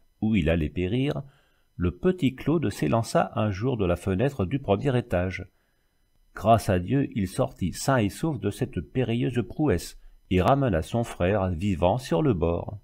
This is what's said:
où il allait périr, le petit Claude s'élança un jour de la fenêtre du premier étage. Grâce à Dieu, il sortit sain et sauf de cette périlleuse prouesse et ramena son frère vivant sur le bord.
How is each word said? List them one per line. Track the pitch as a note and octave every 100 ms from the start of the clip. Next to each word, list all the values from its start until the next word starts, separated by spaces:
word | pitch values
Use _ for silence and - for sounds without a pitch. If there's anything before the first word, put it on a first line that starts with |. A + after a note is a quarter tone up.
| _ _
où | A2
il | A2 D#2
allait | E2+ D2+
périr, | F2 F2+ B2 C#3 C#3+ - _ _ _ _ -
le | F3
petit | - F#3 F#3 C3+
Claude | - - E3 A#2
s'élança | - D3+ A#2 A#2 - - -
un | G#2+
jour | F#2 B2 A#2+
de |
la | F2+
fenêtre | F2 - F#2 C3+ C#3 F#2
du | C#3
premier | - G2+ C3+ B2
étage. | - F2+ F#2 F#2 F#2 _ _ _ _ _ _ _ _
Grâce | - G#2+ A2+ -
à | F#2
Dieu, | F2+ C3+ - -
il | F#2
sortit | - B2 - F2
sain | - - C3
et | G2+
sauf | - D#3+ B2+
de | G2+
cette | - B2+ -
périlleuse | D#2+ C3 A2+ A#2 C3+ A#2+ -
prouesse | - D3+ F2 - - - - -
et | F#2
ramena | F#2+ C#3 C3+ E2
son | - A#2
frère | A#2 - F2+ G#2 F#2+
vivant | D#2+ G2+ F2 F2 A#2+
sur | - E3
le | D3+
bord. | F#2 E2 F2 - G2+